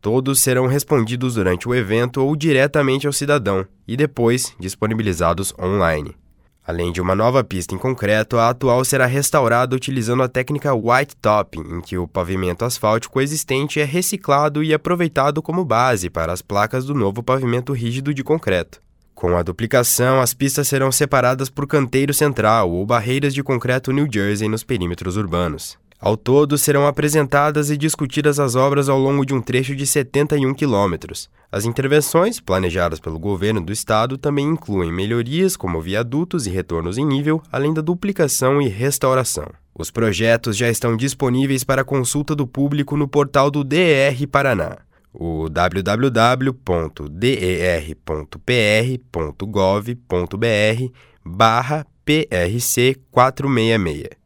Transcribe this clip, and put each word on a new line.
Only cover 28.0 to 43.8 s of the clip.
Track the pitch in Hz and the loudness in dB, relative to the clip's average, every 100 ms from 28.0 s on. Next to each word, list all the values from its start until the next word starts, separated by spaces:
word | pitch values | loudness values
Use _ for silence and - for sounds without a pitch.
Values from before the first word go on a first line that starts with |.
| 139 - 147 143 | -4 0 0 2
as | 139 123 | 0 2
obras | 135 139 139 | 2 2 2
ao | 135 | 2
longo | 135 139 135 | 2 0 0
de | |
um | 135 | -2
trecho | 117 123 135 139 | 0 -2 -2 -4
de | 135 | -2
setenta | 151 131 139 151 151 | 0 0 0 2 2
e | 131 | 0
um | |
quilômetros. | 139 147 104 101 82 - 98 - _ _ | 0 0 2 2 -2 -8 -14 -14 _ _
As | 101 110 | -4 -2
intervenções, | 117 135 147 147 165 196 240 | -2 2 2 4 2 2 -2
planejadas | - 95 92 87 87 80 | -2 0 0 0 -2 -2
pelo | - 80 | -8 -6
governo | 95 95 101 110 | -4 -2 0 -2
do | 82 | -4
estado, | 104 - 110 117 131 | -8 -2 0 0 -2
também | 147 143 143 | -2 -2 -2
incluem | 160 - 98 85 | -2 -2 -2 -2
melhorias | 87 101 117 117 156 190 - | -2 -2 -2 -2 0 0 -2
como | 95 82 | -4 -4
viadutos | 82 101 120 139 175 175 110 | -2 -4 -2 -4 -2 -4 -4
e | |
retornos | 92 - 82 85 107 | -4 -4 -4 -4 -2
em | 151 | -2
nível, | 135 147 156 - | 0 0 -2 -2
além | 123 143 | -4 -2
da | 160 | -2
duplicação | 156 175 202 190 147 - 131 143 | -2 -2 -2 0 0 2 2 2
e | 139 | 0
restauração. | 98 131 143 135 131 123 - - - _ - | -2 -2 0 2 2 0 -6 -8 -16 _ -12
Os | 82 | -8
projetos | - 113 90 113 117 117 101 | -2 0 2 2 2 0 0
já | 120 | 0
estão | 113 120 113 | 0 0 0
disponíveis | 135 127 131 127 135 135 127 | -2 -2 0 2 0 0 0
para | 135 | 0
consulta | 131 139 123 147 147 | 0 -2 0 -2 -2
do | 147 135 | -2 -2
público | - 143 147 143 147 | 0 0 0 -2 -2
no | 143 | 0
portal | 147 139 135 143 | 0 2 2 2
do | 147 135 | 0 0
D | 147 | 2